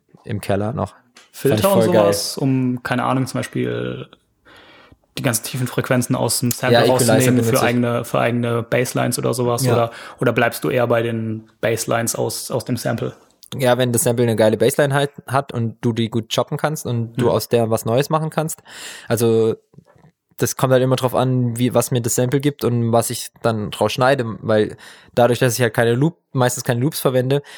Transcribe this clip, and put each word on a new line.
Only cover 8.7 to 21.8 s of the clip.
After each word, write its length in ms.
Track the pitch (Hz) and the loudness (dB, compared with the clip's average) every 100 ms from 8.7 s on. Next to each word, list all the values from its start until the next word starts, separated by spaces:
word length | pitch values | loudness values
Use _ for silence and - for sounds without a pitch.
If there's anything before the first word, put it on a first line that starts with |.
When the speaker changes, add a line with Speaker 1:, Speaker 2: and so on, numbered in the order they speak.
| 123 127 135 123 117 | -2 0 -2 -2 -2
Speaker 2:
oder 140 | 127 | -2
sowas? 320 | 123 120 120 | 0 0 0
Speaker 1:
Ja. 80 | 127 | 2
Speaker 2:
Oder, 180 | 117 117 - - - | 2 0 -4 -18 -2
oder 120 | 127 | 0
bleibst 300 | 113 117 - | 2 0 0
du 40 | 147 | -2
eher 180 | 127 120 | 0 2
bei 160 | 120 | 2
den 480 | 117 113 113 110 110 - | 0 -4 -6 -8 -10 -6
Basslines 540 | 117 113 - 117 117 - | -4 -2 -2 -2 -2 -4
aus, 340 | 120 - - | -4 -6 -6
aus 140 | 135 - | -6 -4
dem 100 | 123 | -6
Sample? 380 | 131 120 127 - _ _ - 117 | -4 -4 -6 -10 _ _ -14 -2
Speaker 1:
Ja, 220 | 123 123 | 0 2
wenn 140 | 123 | 2
das 100 | 117 | 2
Sample 220 | 123 120 | 0 2
eine 120 | 120 107 | 2 4
geile 200 | 107 110 | 4 4
Bassline 340 | 113 - 143 | 2 2 0
halt 200 | 143 143 - - | 2 -2 -6 -4
hat 260 | 135 139 | -4 -2
und 260 | 120 113 - | -4 -4 -2
du 120 | 123 | -2
die 160 | 113 113 | 0 -2
gut 240 | 120 110 | -4 -4
choppen 240 | - - 147 | -4 -2 -2
kannst 260 | 151 156 | -4 -4
und 300 | - 120 113 117 | -4 -4 -4 0
du 100 | 120 | 0
Speaker 2:
Mhm. 40 | |
Speaker 1:
aus 160 | 107 - | 0 0
der 220 | 117 113 | 0 2
was 160 | 110 113 | -2 0
Neues 240 | 120 147 | 0 0
machen 180 | 156 156 | -2 -2
kannst. 340 | 160 165 - - - - - - | -4 -6 -8 -16 -18 -16 -16 -4
Also, 460 | 110 117 113 113 - _ - _ _ _ _ _ - | 0 4 4 2 0 _ -20 _ _ _ _ _ -4
das 160 | 120 - | -4 0
kommt 140 | 131 | 2
halt 80 | 131 | 4
immer 140 | 131 123 | 4 2
drauf 180 | 131 | 0
an, 420 | 87 127 127 123 113 | 0 0 0 0 0
wie, 160 | 123 | 0
was 180 | 120 | 2